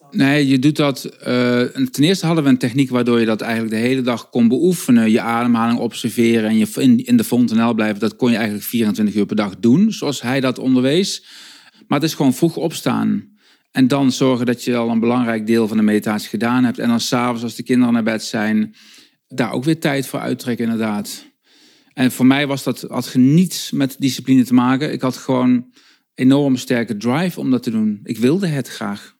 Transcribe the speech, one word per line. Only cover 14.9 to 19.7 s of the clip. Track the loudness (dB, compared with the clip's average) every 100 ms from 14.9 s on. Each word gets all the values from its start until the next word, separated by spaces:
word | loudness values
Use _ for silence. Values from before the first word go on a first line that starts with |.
een | 0
belangrijk | 2 0 0 -2 0
deel | 2 2
van | 2
de |
meditatie | 2 2 0 -4 -6
gedaan | -4 -2 2
hebt. | 0 0
En | -2
dan | 0
's | 0
avonds, | -2 -2 -4
als | -8
de | -8
kinderen | -2 2 2
naar | 2
bed | 0 -2
zijn, | -4 -4 0 0 -2 -6 -20 -20 _ _ _
daar | -4 -4
ook | -2
weer | -2